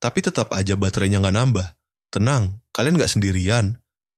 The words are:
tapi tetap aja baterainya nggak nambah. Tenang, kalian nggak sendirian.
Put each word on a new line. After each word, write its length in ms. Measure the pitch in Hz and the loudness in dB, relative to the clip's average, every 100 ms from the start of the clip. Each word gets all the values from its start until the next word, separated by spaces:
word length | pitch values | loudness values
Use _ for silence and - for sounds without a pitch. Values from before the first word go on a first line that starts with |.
tapi 160 | 120 196 | -4 -2
tetap 320 | - - 110 | -2 -2 -2
aja 240 | 95 98 98 | -2 -2 0
baterainya 480 | 98 98 98 101 | -2 0 0 2
nggak 120 | 95 101 | 2 2
nambah. 280 | 131 104 90 - _ _ _ | 2 0 -4 -10 _ _ _
Tenang, 480 | 101 113 139 95 101 - - | -2 0 2 0 -4 -8 -4
kalian 240 | 127 170 | 0 2
nggak 160 | - 110 | 0 0
sendirian. 640 | 98 92 92 117 101 117 _ _ _ | 0 0 0 0 0 -4 _ _ _